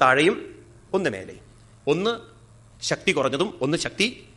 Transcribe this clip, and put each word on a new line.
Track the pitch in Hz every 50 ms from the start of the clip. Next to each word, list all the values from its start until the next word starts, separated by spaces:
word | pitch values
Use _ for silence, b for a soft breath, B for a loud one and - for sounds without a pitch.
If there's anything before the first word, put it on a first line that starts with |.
താഴെയും | 139 131 131 139 151 185 240 - - - - - - - - - - -
ഒന്ന് | - 190 180 143
മേലെയും. | 104 95 95 - - - - - - - - - - - -
ഒന്ന് | 139 156 175 196 226 233 226 - - - - - - - - - - - - -
ശക്തി | - 160 - - 202
കുറഞ്ഞതും | 156 143 131 131 135 143 185 220 - -
ഒന്ന് | 127 143 160 160
ശക്തി | - - - - 196 247 - - - - -